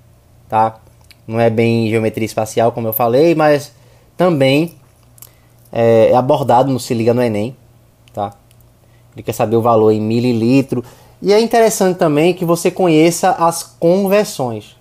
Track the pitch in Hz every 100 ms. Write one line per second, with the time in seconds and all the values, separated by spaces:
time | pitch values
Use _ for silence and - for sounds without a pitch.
0 | _ _ _ _ - 110 110 113 _ _
1 | _ _ - 113 117 110 117 117 110 113
2 | 110 110 110 - 107 - 113 120 113 -
3 | 117 127 170 156 151 147 - _ _ _
4 | _ - 180 156 135 143 170 - _ _
5 | _ _ - _ _ _ _ 117 117 113
6 | 110 123 127 147 123 120 139 123 - 117
7 | 113 120 120 104 113 135 _ _ _ _
8 | _ - 101 - _ _ _ _ _ _
9 | _ - - - 113 113 113 113 110 110
10 | 107 117 123 113 117 135 135 123 - -
11 | - - 180 208 226 233 220 220 185 180
12 | 170 147 170 175 170 170 185 185 185 156
13 | 165 170 190 - 165 165 - - 170 190
14 | 190 208 208 - 127 110 - -